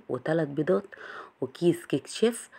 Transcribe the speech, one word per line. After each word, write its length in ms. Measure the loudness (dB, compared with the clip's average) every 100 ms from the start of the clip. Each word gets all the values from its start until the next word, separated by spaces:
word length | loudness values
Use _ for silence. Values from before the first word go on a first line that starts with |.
| -2
وتلات 380 | -4 0 0 0
بيضات 380 | 0 2 2 0 -12 -14 -14 -16 -8
وكيس 440 | -8 2 4 4 0
كيك 220 | -2 -2
شيف 420 | 0 0 0 -8